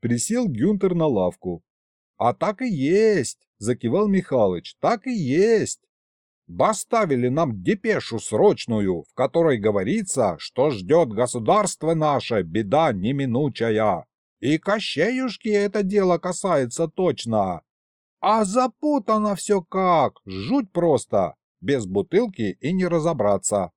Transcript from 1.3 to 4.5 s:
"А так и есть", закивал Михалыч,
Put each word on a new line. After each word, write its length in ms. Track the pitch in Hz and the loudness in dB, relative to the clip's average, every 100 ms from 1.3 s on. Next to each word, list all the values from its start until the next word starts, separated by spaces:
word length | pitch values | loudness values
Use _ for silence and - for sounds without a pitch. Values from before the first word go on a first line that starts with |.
| - 92 85 _ _ _ _ _ _ | -2 -10 -10 _ _ _ _ _ _
"А 180 | 113 | -2
так 280 | - 170 202 | 0 -4 -2
и 60 | 254 | -4
есть", 760 | 175 135 190 220 202 117 - _ _ | -2 0 2 4 2 -2 -8 _ _
закивал 500 | 107 123 117 147 208 | -4 -2 0 0 2
Михалыч, 680 | 190 180 131 104 | 0 0 2 2